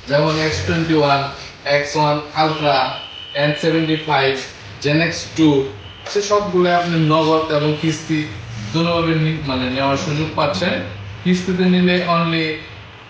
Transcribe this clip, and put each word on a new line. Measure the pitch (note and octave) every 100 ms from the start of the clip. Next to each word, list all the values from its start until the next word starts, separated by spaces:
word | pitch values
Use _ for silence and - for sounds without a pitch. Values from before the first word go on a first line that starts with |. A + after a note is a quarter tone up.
| -
যেমন | C#3+ D#3 D#3
এক্স | D#3 D3+ -
টোয়েন্টি | E3 D#3+
ওয়ান, | D#3 C#3+ C#3 C3+ - - -
এক্স | C#3+ C#3+ C#3+ D#3
ওয়ান | D3+ D3 D3+
আলট্রা, | D#3 D#3 D3+ D3+ C3+ C3 - - - -
এন | C#3+ D3 D3
সেভেন্টি | E3+ E3 D#3+ D#3
ফাইভ, | D#3 C#3+ C3+ C3+ - - - -
জেন | C#3 D3+
এক্স | E3 - - -
টু, | D#3 C#3 C3+ - - - -
সে | G3+
সবগুলো | G3+ G#3 G#3 F3+ F3+
আপনি | F3 E3+ E3 D#3
নগদ | D#3 D#3 D#3+ D#3
এবং | D3+ D3+ D3+
কিস্তি | D#3+ D#3 - D#3 D3+ - - - G#2
দুটোভাবে | D#3 E3+ E3+ E3
নি-, | D#3+ D#3 D#3+ C#3+
মানে, | B2+ B2+
নেওয়ার | C3 C3+ C#3
সুযোগ | D#3 D3+ D#3 -
পাচ্ছেন। | D#3 F#3+ F3+ - - - - -
কিস্তিতে | F3+ F3+ - F3+
নিলে | F3+ F3+ F3+ F3+ E3+
only | E3+ E3 E3 D#3+ D#3 - - - - -